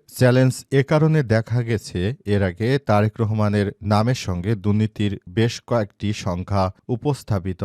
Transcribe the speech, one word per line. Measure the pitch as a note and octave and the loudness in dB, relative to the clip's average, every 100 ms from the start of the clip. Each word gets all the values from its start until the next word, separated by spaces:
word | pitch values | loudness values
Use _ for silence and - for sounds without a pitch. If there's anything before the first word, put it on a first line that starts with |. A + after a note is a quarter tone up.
| - - | -10 2
চ্যালেঞ্জ | B2+ B2+ C3 - - C3+ | 4 6 4 2 -2 0
এ | C3 | 2
কারণে | D#3 D#3 D#3 A#2+ | 2 4 2 2
দেখা | A2 A2 A#2+ A#2 | 0 0 -2 -2
গেছে, | A2+ - F2+ F2+ D#2+ - | -4 -4 -4 -4 -4 -2
এর | G2+ | 0
আগে | F#2+ F2 A2+ C#3 - | 0 0 0 0 2
তারেক | G#2+ G#2+ - | 2 2 0
রহমানের | A2 A2 G#2 G#2 G2+ - F#2+ | -2 0 0 2 -2 -4 0
নামের | G#2 A2+ B2+ - | 2 2 -2 -4
সঙ্গে | F2 F#2 A2 | -4 -2 -2
দুর্নীতির | G2+ G#2 G#2+ - G#2 G2 - F2+ | 0 0 0 -2 -4 -4 -6 -2
বেশ | A#2 - - | -2 -2 -4
কয়েকটি | A#2 G#2 _ G2+ G#2+ - | -2 -2 _ -6 -4 -6
সংখ্যা | F2 F2 G2 F#2+ - - A#2+ | -6 -2 0 0 -4 -6 -4
উপস্থাপিত | D3 C#3 - G#2 F#2 F2+ | -4 -6 -4 -4 -4 -6